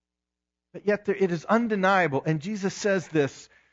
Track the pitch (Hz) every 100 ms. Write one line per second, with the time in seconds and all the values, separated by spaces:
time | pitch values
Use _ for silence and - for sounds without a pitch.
0 | _ _ _ _ _ _ _ - 202 208
1 | 208 190 190 170 - 220 233 202 185 196
2 | 165 135 160 156 180 208 190 - 208 190
3 | - 156 135 - - _ _